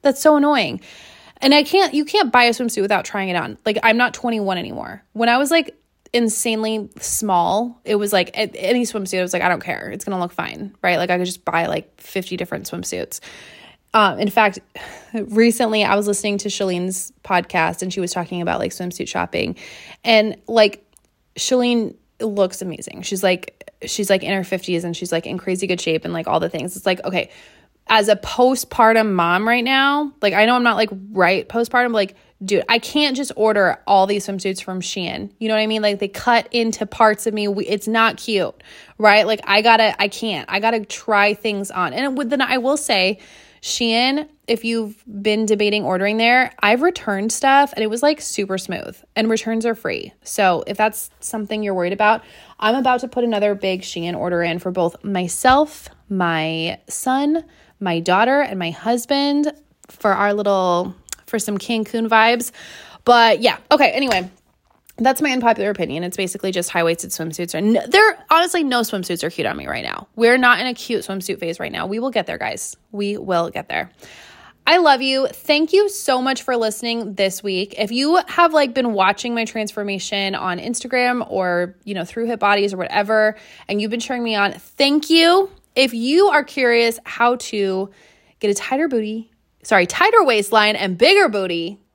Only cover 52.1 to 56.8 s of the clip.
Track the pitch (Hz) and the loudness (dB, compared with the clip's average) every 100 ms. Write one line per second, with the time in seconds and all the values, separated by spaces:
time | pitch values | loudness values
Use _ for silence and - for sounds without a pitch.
52.1 | - - - - - 214 254 262 247 247 | 2 -2 -20 -20 -2 0 2 2 0 -2
53.1 | 254 240 214 208 202 190 185 190 - 170 | -4 -2 0 0 0 -2 -4 -6 -8 -6
54.1 | 175 180 175 170 170 185 185 175 - 202 | -4 -2 -2 -2 -4 -4 -2 -2 -2 -6
55.1 | 190 180 - 254 269 302 - - _ _ | -4 -4 0 4 4 2 -4 -20 _ _
56.1 | 190 175 160 156 165 165 - | -2 0 0 -2 -4 -6 -8